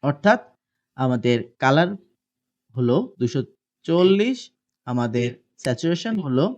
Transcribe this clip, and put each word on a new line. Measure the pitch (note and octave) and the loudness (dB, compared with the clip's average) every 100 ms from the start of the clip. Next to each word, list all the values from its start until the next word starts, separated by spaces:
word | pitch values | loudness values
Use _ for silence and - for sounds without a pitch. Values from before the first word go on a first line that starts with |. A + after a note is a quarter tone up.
অর্থাৎ | C#3 C#3+ G3+ A3+ - _ _ _ _ - | -2 0 2 2 0 _ _ _ _ -4
আমাদের | C3 B2 B2 A#2+ G#2 _ | -2 0 2 0 -2 _
কালার | C3+ C#3+ F3 G3 _ _ _ _ _ _ _ | 2 2 2 -4 _ _ _ _ _ _ _
হলো | - B2 C3+ B3+ - | -4 0 0 -2 -4
দুশো | B2 C3+ - _ _ _ - | -4 -2 -6 _ _ _ -2
চল্লিশ, | E3 F#3 G3 A3+ B3+ - _ _ _ - | 2 4 4 0 -4 -12 _ _ _ -6
আমাদের | B2 A#2+ A#2+ B2 - _ _ | -4 -2 -2 -4 -6 _ _
স্যাচুরেশন | C#3 A#2+ E3 E3+ A3+ A3 | -6 -4 -2 -4 -4 -6
হলো | D3+ B2+ F3 | -2 0 0